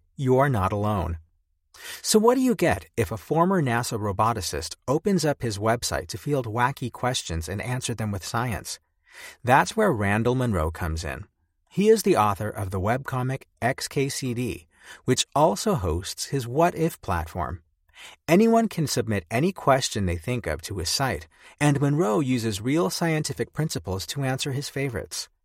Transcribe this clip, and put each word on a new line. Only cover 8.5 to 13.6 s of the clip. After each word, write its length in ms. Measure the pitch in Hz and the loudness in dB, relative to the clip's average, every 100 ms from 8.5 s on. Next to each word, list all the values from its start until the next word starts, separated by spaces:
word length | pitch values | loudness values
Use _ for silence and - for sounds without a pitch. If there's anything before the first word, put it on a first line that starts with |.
| 98 - - _ _ _ - - - | -4 -8 -14 _ _ _ -20 -20 -6
That's 320 | 120 139 180 - | 4 4 4 2
where 160 | 214 | 2
Randall 440 | 117 101 107 117 131 | 2 2 2 2 2
Munroe 340 | 123 92 80 | 2 2 0
comes 340 | 80 85 80 | -2 -4 -4
in. 220 | 78 65 - _ _ _ _ | -6 -10 -12 _ _ _ _
He 180 | - 208 | 2 6
is 140 | 220 | 6
the 120 | 202 127 | 4 4
author 340 | 104 101 107 | 2 0 -4
of 200 | 101 98 | -6 -4
the 100 | 98 | -2
webcomic 640 | 101 127 139 131 131 135 - | 0 0 -2 -2 -2 -4 -10
X 280 | _ | _